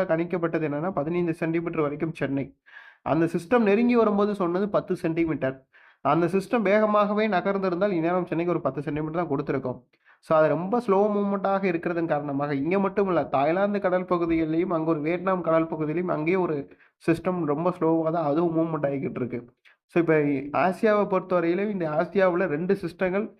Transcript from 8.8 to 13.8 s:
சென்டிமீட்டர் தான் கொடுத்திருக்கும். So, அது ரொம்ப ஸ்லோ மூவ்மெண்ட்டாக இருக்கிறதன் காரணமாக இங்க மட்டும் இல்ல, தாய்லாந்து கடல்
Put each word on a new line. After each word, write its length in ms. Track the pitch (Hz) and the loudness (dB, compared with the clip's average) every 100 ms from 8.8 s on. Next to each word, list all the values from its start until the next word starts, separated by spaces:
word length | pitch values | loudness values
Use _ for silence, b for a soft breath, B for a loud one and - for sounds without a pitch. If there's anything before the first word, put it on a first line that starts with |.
சென்டிமீட்டர் 400 | 151 147 156 165 | -4 -4 -4 -4
தான் 100 | 160 | -2
கொடுத்திருக்கும். 460 | 143 147 135 131 127 - _ b b - | -2 -2 -4 -4 -8 -14 _ b b 0
So, 40 | |
அது 140 | 160 156 | 4 4
ரொம்ப 260 | 143 185 240 | 2 0 -2
ஸ்லோ 200 | 233 190 208 | 2 2 2
மூவ்மெண்ட்டாக 560 | 202 202 196 190 196 | 0 0 0 0 0
இருக்கிறதன் 440 | 190 165 170 170 165 | 0 -2 -2 -2 0
காரணமாக 480 | 147 147 139 143 139 | -2 -2 -2 -2 -2
இங்க 200 | 151 190 | 0 0
மட்டும் 280 | 196 196 190 | 0 0 2
இல்ல, 140 | 165 135 | 0 0
தாய்லாந்து 540 | 135 147 175 202 | 2 2 2 0
கடல் 280 | 202 | 0